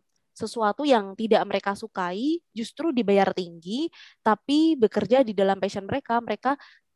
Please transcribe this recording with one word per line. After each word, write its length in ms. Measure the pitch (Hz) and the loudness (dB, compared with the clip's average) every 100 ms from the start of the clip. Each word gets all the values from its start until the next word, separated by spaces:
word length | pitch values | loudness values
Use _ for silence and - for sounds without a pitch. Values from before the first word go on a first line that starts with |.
| _ _ _ - | _ _ _ -12
sesuatu 480 | 214 240 214 208 294 | -10 -4 -2 0 2
yang 320 | 233 196 190 | 2 2 -4
tidak 240 | 220 226 202 | 2 2 2
mereka 240 | 196 196 | -4 -4
sukai, 640 | 196 220 - 180 185 269 339 _ | -6 -8 -6 -6 -4 -2 -4 _
justru 400 | 214 226 - 320 | -12 -10 -6 -4
dibayar 400 | 254 196 202 190 | -2 2 4 2
tinggi, 560 | - 175 170 165 233 330 - - _ | 0 -8 -10 -8 -6 -6 -8 -20 _
tapi 560 | - 208 - 294 320 302 | 0 0 0 2 2 4
bekerja 480 | 214 - 190 254 240 | 2 0 2 4 4
di 80 | |
dalam 240 | 196 196 196 | 2 0 0
passion 320 | 190 202 196 | -2 -6 -6
mereka, 320 | 262 - 233 | -6 -2 -4
mereka 320 | 226 208 254 277 - _ _ | -2 -4 -2 -4 -6 _ _